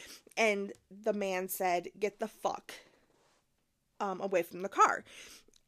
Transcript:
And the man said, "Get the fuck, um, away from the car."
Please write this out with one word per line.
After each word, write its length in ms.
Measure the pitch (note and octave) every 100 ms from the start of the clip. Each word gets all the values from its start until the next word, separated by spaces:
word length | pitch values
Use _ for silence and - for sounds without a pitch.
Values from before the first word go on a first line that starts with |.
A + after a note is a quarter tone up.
| - - - -
And 380 | A3 G3+ G3 - -
the 240 | G3 A3
man 340 | G#3 G3 F#3 F#3+
said, 420 | - F#3 F3 F3 G3
"Get 220 | G3+ -
the 80 | G#3+
fuck, 460 | - G3 - - - - _ _ _ _ _ _ _ _ _ _ -
um, 200 | G#3 F#3
away 220 | G3 F#3
from 220 | E3+ F3
the 60 | G3
car." 360 | F4 G#4+ - - - - - - -